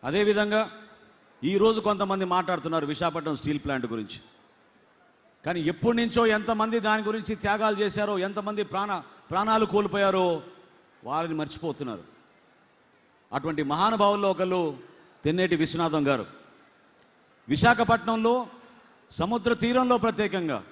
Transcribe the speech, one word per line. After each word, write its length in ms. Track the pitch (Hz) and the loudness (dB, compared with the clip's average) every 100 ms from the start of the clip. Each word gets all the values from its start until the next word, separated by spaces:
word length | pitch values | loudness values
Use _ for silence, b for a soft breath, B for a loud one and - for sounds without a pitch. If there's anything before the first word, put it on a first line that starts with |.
అదేవిధంగా 580 | 123 170 208 208 208 214 220 - - - - _ _ _ | -2 0 2 2 2 0 -2 -6 -20 -20 -20 _ _ _
ఈరోజు 380 | 139 196 220 226 | -2 4 4 4
కొంతమంది 440 | 208 202 196 196 185 | 0 0 0 -2 0
మాట్లాడుతున్నారు 600 | 180 180 175 151 160 147 | 0 0 -2 0 -2 -2
విశాఖపట్నం 500 | 147 170 160 156 147 | -2 -2 -2 -4 -4
స్టీల్ 260 | 151 147 | -2 -4
ప్లాంట్ 220 | 143 135 120 | -2 -4 -2
గురించి, 340 | 113 104 - - _ _ _ _ _ _ _ _ _ _ _ | -6 -8 -12 -18 _ _ _ _ _ _ _ _ _ _ _
కానీ 160 | 151 175 156 | -6 -2 -2
ఎప్పటి 260 | 170 226 233 | 0 0 2
నుంచో 240 | 233 233 233 214 | 2 2 4 2
ఎంతమంది 400 | 208 220 220 233 | 0 0 0 0
దాని 240 | 214 214 | 2 0
గురించి 300 | 208 220 175 214 | 0 -4 -6 -6
త్యాగాలు 420 | 202 208 220 208 | -2 0 0 0
చేశారో, 340 | 208 202 208 202 | -2 -2 -2 -2
ఎంతమంది 440 | 190 202 202 208 | -4 -4 -6 -6
ప్రాణ-, 380 | 208 185 208 185 143 - - | -4 -4 -4 -6 -8 -20 -6
ప్రాణాలు 360 | 175 214 220 214 | -2 2 2 2
కోల్పోయారో 600 | 202 202 202 196 190 180 160 139 - - _ _ _ | 2 0 2 2 4 2 0 -6 -20 -20 _ _ _
వారిని 320 | 120 147 165 160 | -8 -6 -4 -4
మర్చిపోతున్నారు. 680 | 151 - 165 139 131 101 82 - _ _ _ _ _ _ _ _ _ _ _ | -6 -6 -8 -6 -8 -10 -14 -20 _ _ _ _ _ _ _ _ _ _ _
అటువంటి 320 | 131 151 151 | -8 -6 -4
మహానుభావుల్లో 680 | 143 147 202 226 202 202 196 | -4 0 0 4 2 2 0
ఒకళ్ళు 300 | 175 185 185 165 131 - - - _ | 0 0 0 -2 -6 -16 -20 -20 _
తెన్నేటి 320 | 147 175 185 165 | -2 0 2 2
విశ్వనాథం 480 | 160 160 170 151 139 | 0 0 0 2 2
గారు. 180 | 135 98 - - _ _ _ _ _ _ _ _ _ - | 0 -2 -14 -20 _ _ _ _ _ _ _ _ _ -4
విశాఖపట్నంలో 840 | 143 233 233 226 226 185 226 226 247 240 - - - - _ _ | 4 4 4 4 2 0 0 2 2 -2 -12 -20 -20 -20 _ _
సముద్ర 400 | - 170 233 202 | -6 -2 0 0
తీరంలో 420 | 233 233 254 254 240 | 0 2 4 4 4
ప్రత్యేకంగా 640 | 220 214 208 190 165 120 - | 2 0 -2 0 -2 -4 -8